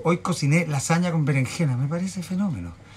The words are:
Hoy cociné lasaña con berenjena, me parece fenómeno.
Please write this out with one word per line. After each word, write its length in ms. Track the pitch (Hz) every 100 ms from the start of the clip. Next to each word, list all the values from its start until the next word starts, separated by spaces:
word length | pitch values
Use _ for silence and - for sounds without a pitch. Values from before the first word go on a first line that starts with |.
Hoy 140 | 165 175
cociné 480 | - 175 143 165 160
lasaña 460 | 143 - 170 180
con 120 | 165 143
berenjena, 500 | 135 127 - 156 123
me 100 | 139
parece 360 | 170 190 185
fenómeno. 500 | 170 185 202 110 85 82 -